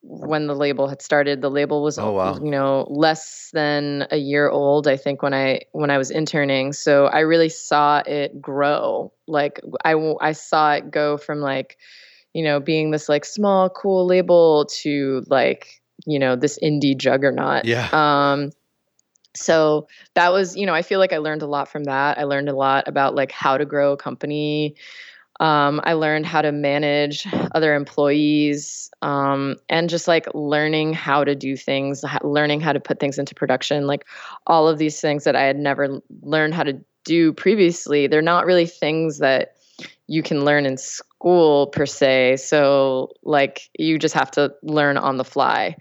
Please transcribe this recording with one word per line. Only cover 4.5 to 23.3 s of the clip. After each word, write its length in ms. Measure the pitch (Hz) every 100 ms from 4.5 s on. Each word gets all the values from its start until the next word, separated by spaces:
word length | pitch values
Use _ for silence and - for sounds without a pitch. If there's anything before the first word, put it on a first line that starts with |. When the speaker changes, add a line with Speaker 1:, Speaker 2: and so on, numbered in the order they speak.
| 143 139 143 143
Speaker 1:
I 80 | 135
think, 260 | 143 139
when 120 | 143
I, 260 | 135 135 131 -
when 180 | 156 147
I 80 | 139
was 120 | 131
interning. 600 | 156 156 156 139 135 131
So 340 | 147 - 143 139
I 140 | 151
really 300 | 156 165 160
saw 480 | 160 - 147 147 147 139
it 340 | 147 143 143
grow. 720 | 143 139 143 147 - - - _ -
Like, 340 | 151 147 - - -
I 80 | 165
w-, 240 | 156 160 147
I 120 | 151
saw 400 | 156 - 160 151
it 180 | 147 -
go 280 | 151 147 147
from, 220 | 147 147
like, 360 | 143 135 131 - - - - _ _
you 100 | 160
know, 160 | 156 143
being 320 | 143 156 156
this, 180 | 151 -
like, 160 | 147 -
small, 420 | - 202 190 185
cool 380 | 185 196 190 180
label 580 | 180 175 175 165 151 147 -
to, 420 | 151 143 139 131 110
like, 560 | 135 127 131 - - _ _ -
you 120 | 147
know, 160 | 131
this 240 | 123 143 -
indie 340 | 160 147 143 135
juggernaut. 680 | 135 131 139 131 139 139 117
Speaker 2:
Yeah. 220 | 117 120
Speaker 1:
Um, 600 | 156 151 143 143 139 143 - _ _ _ _ _ _ _ -
so 500 | - 165 156 151 151 - -
that 180 | - 175
was, 240 | 185 190 190
you 80 |
know, 100 | 196
I 60 | 160
feel 160 | 180 190
like 140 | 185
I 60 | 165
learned 240 | 156 156
a 40 | 151
lot 220 | 143 143
from 160 | 151
that. 340 | 143 135 143 -
I 60 |
learned 240 | 147 139 143
a 60 | 135
lot 320 | 135 135 -
about, 260 | 147 135
like, 180 | - 131